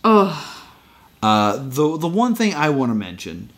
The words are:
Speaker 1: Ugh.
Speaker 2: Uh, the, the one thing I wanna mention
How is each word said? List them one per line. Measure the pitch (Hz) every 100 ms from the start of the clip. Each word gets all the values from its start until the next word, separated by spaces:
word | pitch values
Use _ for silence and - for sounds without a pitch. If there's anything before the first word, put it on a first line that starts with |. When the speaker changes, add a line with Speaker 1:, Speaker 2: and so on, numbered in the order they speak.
Speaker 1:
Ugh. | 226 214 196 156 - - - - - - - -
Speaker 2:
Uh, | 110 107 104 113
the, | 135 131 151 160
the | 165
one | 190 247
thing | 233 220
I | 151 151
wanna | 139 123 110
mention | 92 90 90 87 107